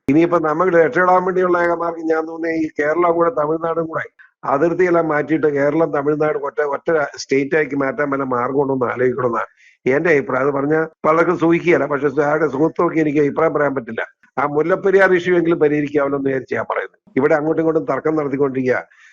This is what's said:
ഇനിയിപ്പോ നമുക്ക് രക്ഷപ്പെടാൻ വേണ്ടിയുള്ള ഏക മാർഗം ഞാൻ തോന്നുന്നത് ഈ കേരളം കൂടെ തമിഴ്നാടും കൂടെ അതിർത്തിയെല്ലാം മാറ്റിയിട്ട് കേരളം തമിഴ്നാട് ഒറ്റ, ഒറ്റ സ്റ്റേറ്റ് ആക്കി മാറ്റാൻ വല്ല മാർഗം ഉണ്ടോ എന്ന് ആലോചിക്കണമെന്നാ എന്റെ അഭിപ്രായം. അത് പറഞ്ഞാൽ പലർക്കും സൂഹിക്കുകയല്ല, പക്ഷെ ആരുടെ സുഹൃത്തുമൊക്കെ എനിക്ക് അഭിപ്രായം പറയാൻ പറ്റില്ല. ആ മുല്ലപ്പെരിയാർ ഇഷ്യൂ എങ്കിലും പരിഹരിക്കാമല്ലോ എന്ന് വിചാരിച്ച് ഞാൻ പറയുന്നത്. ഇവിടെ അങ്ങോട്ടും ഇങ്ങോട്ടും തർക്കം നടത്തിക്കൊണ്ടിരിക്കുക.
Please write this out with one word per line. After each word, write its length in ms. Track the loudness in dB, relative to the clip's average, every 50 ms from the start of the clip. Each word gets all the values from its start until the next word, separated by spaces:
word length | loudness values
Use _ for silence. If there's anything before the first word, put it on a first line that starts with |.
| _ 2
ഇനിയിപ്പോ 300 | 4 4 4 4 2 2
നമുക്ക് 340 | 0 0 0 0 0 2 4
രക്ഷപ്പെടാൻ 520 | 4 4 4 2 2 2 4 4 2 2
വേണ്ടിയുള്ള 340 | 0 0 0 0 0 0 0
ഏക 140 | 0 0 -2
മാർഗം 340 | -2 -4 -6 -6 -4 -4
ഞാൻ 200 | -2 -2 -2 -2
തോന്നുന്നത് 340 | -4 -8 -6 -6 -4 -2 -2
ഈ 80 | -4 -4 -4 -2
കേരളം 360 | -2 0 0 2 2 2 2
കൂടെ 160 | 2 0 0
തമിഴ്നാടും 560 | 0 0 -2 -2 -2 -2 -2 -4 -4 -4 -4
കൂടെ 220 | -4 -6 -8 -10 -10 -14 _ -20 _ _ _ -4
അതിർത്തിയെല്ലാം 640 | -2 0 0 2 0 2 2 2 2 2 2 2 2
മാറ്റിയിട്ട് 380 | 0 -2 0 0 0 0 2
കേരളം 440 | 0 2 2 0 0 2 2 0 0
തമിഴ്നാട് 480 | 0 -2 -2 -2 0 0 0 0 -2 -2
ഒറ്റ, 240 | -6 -6 -4 -2 -2
ഒറ്റ 300 | -2 -4 -4 -2 -2 0 0 0 -2 -6
സ്റ്റേറ്റ് 400 | -10 -6 -2 0 0 0 0 0
ആക്കി 200 | 0 0 0 -2
മാറ്റാൻ 340 | -2 -2 -2 -2 -2 -4 -2
വല്ല 120 | -2 -4 -2
മാർഗം 400 | -2 -2 -2 -2 -2 0 0 0
ഉണ്ടോ 120 | 0 0
എന്ന് 120 | -2 -2
ആലോചിക്കണമെന്നാ 580 | -2 -2 0 0 0 0 0 -2 -2 -2 -4 -6 -8 _ _ _ -20 _ _ -2 0 0
എന്റെ 140 | 2 2 2
അഭിപ്രായം. 360 | 2 2 0 0 -2 -2 0
അത് 80 | -2 -2
പറഞ്ഞാൽ 540 | -2 -2 0 0 0 -2 -4 -6 _ 0 2
പലർക്കും 300 | 2 2 2 2 0 0
സൂഹിക്കുകയല്ല, 480 | 2 2 2 2 2 2 2 2 2
പക്ഷെ 360 | 0 -2 -2 -2 -2 0 0 0
ആരുടെ 240 | 0 0 0 0
സുഹൃത്തുമൊക്കെ 540 | -2 0 0 -2 0 0 0 -2 0 0 0
എനിക്ക് 180 | 0 0 2 2
അഭിപ്രായം 360 | 0 0 0 0 0 0 0
പറയാൻ 200 | 0 -2 -2 -2
പറ്റില്ല. 320 | -4 -6 -8 -8 -8 -10 -10 _ _ _ _ _ -4
ആ 80 | -4
മുല്ലപ്പെരിയാർ 680 | -2 0 0 0 0 0 0 2 2 4 4 6 4 4
ഇഷ്യൂ 220 | 2 2 2 2
എങ്കിലും 220 | 2 2 2 2 2
പരിഹരിക്കാമല്ലോ 600 | 2 2 2 2 0 0 0 0 0 0 -2 -2
എന്ന് 120 | -2 -2
വിചാരിച്ച് 240 | -2 -2 -4 -4 -4
ഞാൻ 100 | -4 -4 -4
പറയുന്നത്. 420 | -4 -6 -6 -8 _ _ _ _ -2
ഇവിടെ 180 | 0 2 2 2
അങ്ങോട്ടും 280 | 2 2 0 0 0 0
ഇങ്ങോട്ടും 220 | 0 0 0 -2
തർക്കം 320 | -2 -4 -4 -2 -2 -2
നടത്തിക്കൊണ്ടിരിക്കുക. 680 | -2 -2 -4 -2 -2 -2 -2 -2 -2 -2 0 -2 -2 -4 -8 _ _ -20 -20